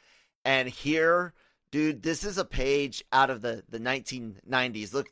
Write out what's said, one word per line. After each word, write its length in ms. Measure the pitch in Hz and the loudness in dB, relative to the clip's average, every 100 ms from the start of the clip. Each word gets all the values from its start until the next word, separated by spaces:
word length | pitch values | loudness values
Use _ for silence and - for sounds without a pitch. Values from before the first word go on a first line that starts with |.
| _ _ _ _ | _ _ _ _
And 240 | 135 135 127 | 2 2 0
here 640 | - 147 160 165 175 175 - _ _ _ | -4 -2 2 4 4 0 -10 _ _ _
dude, 320 | 147 156 127 | 0 0 0
this 220 | 160 160 | -2 -2
is 140 | - 185 | -2 -4
a 60 | - | -2
page 580 | 123 131 143 139 - - | 0 2 2 0 -6 0
out 160 | 131 131 | 4 4
of 140 | 120 | 2
the, 200 | 120 113 - | -4 -6 -8
the 100 | 113 | -6
nineteen 640 | 123 135 - 131 113 98 101 | -2 -4 -4 -10 -10 -12 -2
nineties. 480 | 127 127 110 101 | 0 0 -4 -4
Look, 140 | 131 135 | -4 -4